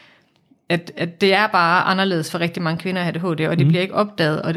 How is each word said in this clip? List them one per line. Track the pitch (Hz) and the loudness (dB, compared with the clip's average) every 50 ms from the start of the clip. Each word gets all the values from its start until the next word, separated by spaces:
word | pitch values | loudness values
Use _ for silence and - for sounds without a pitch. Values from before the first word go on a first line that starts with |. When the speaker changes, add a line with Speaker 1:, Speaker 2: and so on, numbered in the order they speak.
| - _ _ _ _ _ _ _ _ _ _ _ _ - | -20 _ _ _ _ _ _ _ _ _ _ _ _ -4
Speaker 1:
at, | 175 165 170 160 - - | -4 -4 -4 -8 -8 -8
at | 165 170 170 - | -8 -8 -2 0
det | 202 190 190 | 2 4 4
er | 202 214 208 | 4 2 2
bare | 208 180 170 165 175 180 - | 2 2 2 4 4 2 2
anderledes | - 185 190 190 196 180 160 151 - | 2 2 2 0 0 0 -2 -2 -4
for | - 170 | -4 -4
rigtig | 175 170 175 185 175 | -4 -2 -4 -4 -4
mange | 160 165 160 | -2 -4 -4
kvinder | - 190 185 185 | -4 -4 -4 -2
at | 175 | -2
have | 165 160 | -4 -4
A | 165 180 180 160 | -4 -4 -4 -2
D | 156 | -2
H | 156 | -2
D, | 156 | 0
og | 165 165 | 2 2
det | 135 | 4
Speaker 2:
Mm. | 151 | 4
Speaker 1:
bliver | 165 180 | 4 2
ikke | 185 190 - | 0 -2 0
opdaget, | - 214 208 - - 165 151 156 - | -2 -2 -2 -2 -2 -2 0 0 -2
og, | - 160 165 | -2 -4 -6